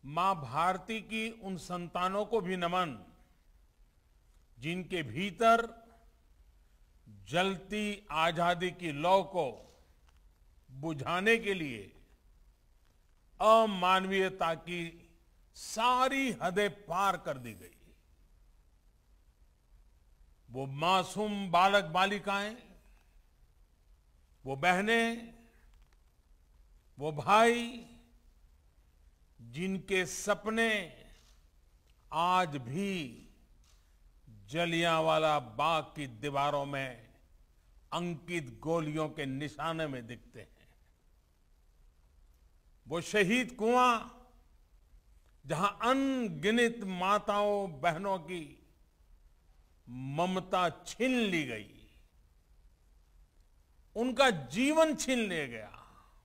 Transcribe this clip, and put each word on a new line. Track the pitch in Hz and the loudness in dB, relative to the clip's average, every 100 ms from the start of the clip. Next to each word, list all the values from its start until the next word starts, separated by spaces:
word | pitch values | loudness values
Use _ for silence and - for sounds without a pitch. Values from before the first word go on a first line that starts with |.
मां | 135 156 185 185 | -6 0 0 0
भारती | 131 139 170 185 185 220 | -2 0 0 0 -4 -8
की | - 220 220 | -6 -6 -6
उन | 226 196 185 | -8 -10 -10
संतानों | - 180 175 180 180 196 208 | -8 -10 -6 -2 -2 -2 -2
को | 226 | -2
भी | 180 185 | -2 -2
नमन, | 170 180 175 117 - - _ _ _ _ _ _ _ _ _ _ _ _ _ - | 0 0 -2 -6 -16 -20 _ _ _ _ _ _ _ _ _ _ _ _ _ -12
जिनके | 135 180 180 180 | -8 -6 -6 -6
भीतर | 139 113 202 170 226 226 226 - - - - _ _ _ - _ _ _ _ _ - 101 | -6 -4 -6 2 6 6 2 -10 -20 -20 -20 _ _ _ -20 _ _ _ _ _ -20 -20
जलती | 98 151 190 196 - 214 208 202 - | -4 0 0 -2 -6 -4 -4 -6 -6
आजादी | 147 165 170 170 175 180 | 0 2 2 0 0 -2
की | 180 175 | -6 -8
लौ | 143 165 196 | -2 4 4
को | 185 185 143 113 - - _ _ _ _ - _ _ - _ | 2 -4 -4 -6 -18 -20 _ _ _ _ -20 _ _ -20 _
बुझाने | 131 156 151 131 175 202 226 | -10 -8 -6 -4 0 2 2
के | 196 | 2
लिए | 190 151 113 95 - _ _ _ _ - _ _ _ _ _ _ _ _ - | -4 -4 -8 -14 -20 _ _ _ _ -20 _ _ _ _ _ _ _ _ 0
अमानवीयता | 202 226 220 190 180 190 190 190 190 190 165 165 | 6 6 6 2 2 2 2 0 0 0 -4 -4
की | - 175 170 - - - _ _ _ - | -6 -8 -8 -12 -20 -20 _ _ _ -18
सारी | - - 240 254 262 269 269 | -10 0 2 4 4 2 0
हदें | 175 165 185 208 - - | 0 -2 0 0 -2 -6
पार | 170 196 175 | 0 2 0
कर | 170 135 | -4 -8
दी | 120 | -8
गई। | 98 - - - - _ _ - - - _ _ _ _ _ _ _ _ _ _ _ _ - - _ _ _ - - - | -14 -18 -20 -20 -20 _ _ -20 -20 -20 _ _ _ _ _ _ _ _ _ _ _ _ -20 -20 _ _ _ -20 -20 -14
वो | 120 139 | -10 -8
मासूम | 139 165 185 180 190 214 202 196 | -2 4 4 2 -2 -2 -2 2
बालक | 175 190 202 | 6 6 6
बालिकाएं, | 170 175 190 202 196 202 208 240 - - - - _ - _ _ - _ _ _ _ - _ _ _ _ 131 | 4 2 2 0 -2 -4 -4 -10 -20 -20 -20 -20 _ -20 _ _ -20 _ _ _ _ -20 _ _ _ _ -10
वो | 135 | 0
बहनें, | 170 180 208 233 226 233 233 - - _ - - - _ _ _ _ - _ _ - - _ - | 2 2 2 2 2 -2 -12 -20 -20 _ -20 -20 -20 _ _ _ _ -20 _ _ -20 -20 _ -8
वो | 147 | -6
भाई, | 151 147 208 233 240 233 240 - - - - - _ - - _ _ _ _ - _ _ _ | -4 4 6 6 4 -2 -10 -18 -20 -20 -20 -20 _ -20 -20 _ _ _ _ -20 _ _ _
जिनके | 117 127 185 190 - 190 180 | -16 -8 -4 -6 -2 -2 0
सपने | - - 202 208 220 226 214 165 - - - - - _ _ _ _ _ _ _ | -6 -2 -2 -2 0 2 0 -4 -16 -20 -20 -20 -20 _ _ _ _ _ _ _
आज | 156 175 185 180 143 | -2 2 4 2 -2
भी | 120 147 202 190 135 117 - - _ - - - _ _ - - - 107 98 | -6 -4 -4 -4 -6 -12 -20 -20 _ -20 -20 -20 _ _ -20 -20 -20 -20 -8
जलियांवाला | 147 170 170 170 160 160 156 156 147 | -2 0 2 2 4 4 4 4 2
बाग | 120 110 151 160 | -2 -2 0 0
की | 151 - 139 | -2 -10 -12
दीवारों | 110 143 139 143 147 139 | -8 -6 0 0 0 -2
में | 139 135 117 113 - _ - _ _ _ - _ | -6 -6 -10 -20 -20 _ -20 _ _ _ -20 _
अंकित | 160 175 165 - 175 131 110 | -6 -6 -8 -6 -8 -8 -10
गोलियों | 151 165 151 151 156 | -4 -2 -2 -4 -4
के | - 139 | -6 -6
निशाने | 131 147 143 156 165 156 | -6 -8 -6 -6 -4 -4
में | 131 117 | -6 -12
दिखते | 117 - 117 | -16 -16 -20
हैं। | - _ - _ _ _ _ _ _ _ _ _ _ _ - _ _ _ - _ - _ _ _ - | -20 _ -20 _ _ _ _ _ _ _ _ _ _ _ -20 _ _ _ -20 _ -20 _ _ _ -8
वो | 160 | -6
शहीद | - 208 185 240 247 - | -2 2 4 4 0 -2
कुआं, | 214 247 254 233 - - - - _ _ _ - _ - _ - _ _ 135 | 2 6 6 4 -2 -18 -20 -20 _ _ _ -20 _ -20 _ -20 _ _ -6
जहां | 151 202 | -2 -2
अनगिनत | 202 226 269 269 262 226 156 180 226 233 233 | 0 2 2 2 0 -2 -2 2 4 4 2
माताओं | 196 185 185 208 208 208 208 202 196 143 | -8 -2 2 2 2 2 2 0 -2 0
बहनों | 165 160 202 190 | 0 0 -2 -4
की | 156 180 147 135 - _ _ _ _ - - _ _ - _ _ - | -4 -10 -10 -18 -20 _ _ _ _ -20 -20 _ _ -20 _ _ -16
ममता | 123 131 143 180 185 180 190 175 | -12 -8 -2 0 -2 -2 0 0
छीन | - - - 254 | -2 -16 -2 0
ली | 254 214 175 135 | 2 0 0 -4
गई, | 113 101 - - - - _ _ _ _ _ - _ _ _ _ _ - _ _ _ _ _ _ 202 | -8 -12 -20 -20 -20 -20 _ _ _ _ _ -20 _ _ _ _ _ -20 _ _ _ _ _ _ -4
उनका | 247 247 269 | -4 4 4
जीवन | 180 123 160 269 311 320 285 | 4 -4 0 2 6 4 4
छीन | - 254 | 0 0
लिया | 214 170 139 | 0 -2 -4
गया, | 117 104 - - - - - | -8 -14 -18 -20 -20 -20 -20